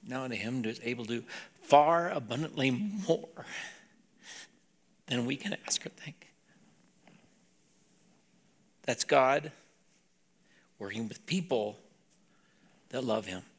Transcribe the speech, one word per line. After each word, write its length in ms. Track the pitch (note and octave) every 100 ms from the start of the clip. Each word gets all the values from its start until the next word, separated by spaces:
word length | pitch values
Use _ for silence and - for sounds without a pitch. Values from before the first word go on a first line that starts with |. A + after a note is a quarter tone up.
| G2+
"Now 180 | B2+
unto 120 | C3 A2+
him 280 | G#2+ B2+
who 60 | A2
is 100 | A#2+
able 220 | A#2 A#2+ A2+
to 160 | A#2
do 40 | - - - -
far 480 | - C#3+ D3 E3+ E3+
abundantly 600 | F#3 A2+ A#2+ D#3 - C3+
more 760 | B2 G#3 G3+ F#3+ E3 - - - - - - - _ _ _ - - - _ _ _ _ _ -
than 180 | B2 A#2+
we 100 | C#3
can 220 | G#3 G#3 -
ask 200 | - -
or 40 |
think." 380 | - - D3 - _ _ - - _ - _ - - - _ _ _ _ _ - - _ _ _ _ _ _ _ _
That's 200 | - A#2
God 480 | - C#3+ C3 C#3+ D3+ - - _ _ _ _ _ _ _ _ _ _ _
working 300 | G2+ G#2+ A2+
with 180 | - -
people 540 | F3+ E3+ B2 G#2 G#2 - _ _ _ _ _ _ _ _ _ _
that 140 | B2
love 220 | B2+ A2 F#2+
him. 180 | F#2 -